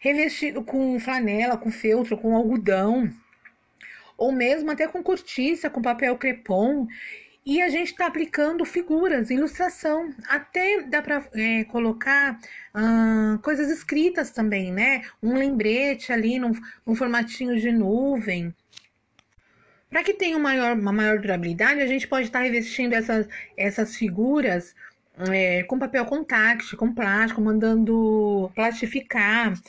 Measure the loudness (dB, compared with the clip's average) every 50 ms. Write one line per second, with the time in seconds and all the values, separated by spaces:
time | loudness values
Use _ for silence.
0 | 0 0 2 2 0 0 -2 -4 -6 -6 -4 -6 -6 -4 -2 0 0 0 0 -2
1 | -2 -2 -2 0 0 0 0 0 0 0 0 -2 -2 -4 -4 -2 2 2 2 2
2 | 2 0 -2 -2 0 2 2 2 2 2 0 0 2 2 2 4 4 2 2 2
3 | 0 0 -2 -6 _ _ _ _ -20 -20 _ _ _ _ _ _ -20 -20 -20 -20
4 | -20 -14 -4 -2 0 0 2 2 2 2 0 0 0 -2 -2 -2 -2 -2 -4 -4
5 | -2 -2 -2 -2 -4 -6 -4 -2 0 0 0 -2 -4 -4 -4 -2 -2 -2 0 0
6 | 0 0 0 0 -2 -4 -4 -4 -4 -2 0 2 2 2 2 0 -2 -4 -8 -12
7 | -16 -16 -18 -18 -20 -20 _ _ -4 -2 0 0 2 2 0 -2 -2 -4 -4 -2
8 | -2 -2 -2 -2 -4 -2 -2 0 0 0 0 -2 -4 -4 -4 -4 -2 0 0 0
9 | 2 2 0 0 0 0 0 0 0 0 -2 -2 -2 -2 -2 -2 -2 -2 -2 -2
10 | -2 -6 -8 -10 -6 -4 -4 -4 -4 -4 -2 -2 0 0 0 0 -2 -2 -4 -4
11 | -2 -2 -4 -4 -4 -6 -4 -2 -2 0 0 0 -2 -2 -2 -2 0 0 -2 -2
12 | 0 0 2 2 2 0 -2 -6 -12 -18 -20 -20 -18 -10 -4 0 2 2 4 4
13 | 4 4 4 2 2 2 0 0 0 0 0 0 0 0 -2 -4 -4 -2 0 2
14 | 2 2 2 0 -4 -4 -2 -2 0 0 0 0 -2 -2 -2 0 2 2 2 0
15 | -2 -8 -10 _ -2 0 2 2 2 2 0 2 2 2 2 2 2 0 -2 -4
16 | -4 -2 -2 0 0 0 0 0 0 0 -2 -2 -4 -14 -20 -10 -4 -2 -2 0
17 | 0 0 0 0 -2 -4 -6 -6 -4 -2 0 0 2 2 2 2 2 2 2 2
18 | 2 2 0 0 -2 -2 -4 -4 -4 -6 -8 _ _ _ -20 -20 -20 _ _ _
19 | _ _ _ _ _ _ _ _ _ _ _ _ _ _ _ _ _ _ -4 -2
20 | 0 0 0 0 0 0 0 0 0 2 2 2 2 2 2 2 0 2 2 2
21 | 4 2 2 2 0 0 -2 -2 -2 -2 -2 2 2 2 2 2 2 0 0 -2
22 | -2 -2 -2 -2 -2 -2 -2 -2 0 0 0 -2 -2 -4 -4 -2 -2 0 0 0
23 | 0 0 0 0 0 -2 -6 -16 -18 -12 _ -4 -4 -2 -2 -2 -4 -4 -4 -4
24 | -4 -2 0 0 0 2 2 2 2 0 0 -2 -4 -8 -16 -20 -20 -20 -20 _
25 | _ _ _ -6 -4 0 2 2 2 2 2 0 0 -2 -2 -2 -2 0 0 0
26 | 0 0 -2 -4 -2 0 2 4 4 4 2 0 -2 -8 -4 -2 -2 0 0 0
27 | 0 0 2 2 2 0 0 0 0 2 2 2 4 4 4 4 4 4 4 4
28 | 4 4 4 2 2 2 2 0 -2 -2 -2 -2 -2 -2 -2 -2 -6 -6 -4 -6
29 | -6 -4 -2 0 2 2 2 2 2 0 -2 -4 -8